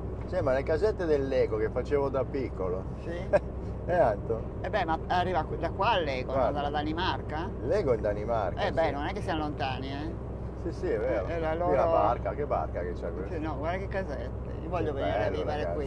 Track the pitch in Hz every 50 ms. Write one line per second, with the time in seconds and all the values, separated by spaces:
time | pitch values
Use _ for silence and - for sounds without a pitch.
0 | - - - - - - 180 185 156 135 127 135 - 165 160 151 190 214 - -
1 | 180 160 151 139 135 135 131 127 117 - 110 107 110 104 - 127 120 - 143 143
2 | 139 139 135 135 123 - - 139 123 - - 90 92 92 90 92 92 - - -
3 | - 170 170 175 190 196 196 190 - - - - - - - - - - 175 175
4 | 147 117 101 98 - - 113 110 - - - - - 190 202 202 175 160 160 165
5 | - - 170 180 180 180 180 165 - - 151 131 160 160 - 185 196 233 220 185
6 | 160 139 135 127 127 - 131 135 120 104 143 147 143 143 147 151 147 151 156 175
7 | 185 170 139 123 - - 147 156 175 196 - - 107 135 180 214 170 135 117 107
8 | 101 104 104 104 104 117 117 110 98 87 - - 202 185 - 165 165 147 139 143
9 | 147 180 190 202 - 190 170 156 151 147 131 123 143 135 127 127 131 135 135 139
10 | 151 165 - - - - - - - - - - - - - - 185 170 120 104
11 | 117 131 127 - - 147 165 165 160 156 160 170 175 175 143 127 113 - 165 101
12 | 101 113 120 - - 98 98 127 147 127 117 90 80 - - 92 87 90 85 -
13 | 90 87 85 87 95 - 180 151 156 160 - - 151 165 180 190 196 190 196 190
14 | 185 147 131 117 120 127 - - - - - - - 165 180 170 160 151 139 -
15 | - - - 104 107 104 - - - - - - - 85 170 156 139